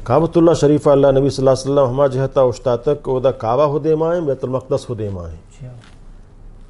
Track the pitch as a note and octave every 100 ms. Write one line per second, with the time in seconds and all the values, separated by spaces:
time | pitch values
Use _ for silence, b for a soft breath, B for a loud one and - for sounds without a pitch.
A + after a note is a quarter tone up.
0 | - C3 E3 E3+ E3 D#3 D3 D3+ D3+ C#3
1 | C#3 C3+ C#3 - C3+ B2+ C#3 C#3+ C3 C3
2 | C#3+ B2+ C3+ C#3+ C3 A2+ C3 A#2 D3+ D3
3 | - C3 C3 A#2 A2+ B2 D3 D3 D#3 D#3
4 | D#3+ F3 D#3 C3 C3 B2+ - C#3 - G2+
5 | G#2+ F#2+ E2 E2 - - B2+ B2 - -
6 | - - - - - -